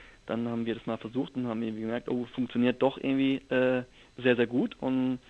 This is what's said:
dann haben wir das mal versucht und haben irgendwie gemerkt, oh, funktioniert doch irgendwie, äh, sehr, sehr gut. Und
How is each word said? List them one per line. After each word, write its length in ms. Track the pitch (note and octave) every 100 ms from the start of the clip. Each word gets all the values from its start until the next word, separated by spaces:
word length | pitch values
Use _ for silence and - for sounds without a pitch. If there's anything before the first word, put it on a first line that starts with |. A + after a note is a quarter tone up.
| - - -
dann 200 | A2+ A#2
haben 180 | A#2 A#2
wir 100 | A2+
das 100 | -
mal 120 | A2
versucht 380 | A2 B2 - B2+
und 120 | B2
haben 140 | A2+
irgendwie 200 | A2+ A2
gemerkt, 280 | A2 A#2+ -
oh, 160 | B2 A#2 -
funktioniert 460 | A#2+ A#2+ B2 B2
doch 160 | C3+ -
irgendwie, 380 | C3+ C3+ C3+ C3+ -
äh, 340 | C3 B2+ B2+ B2 - - -
sehr, 180 | B2+ A#2+
sehr 120 | A#2
gut. 280 | B2 A3+ -
Und 400 | C3 C3 B2+ B2+ -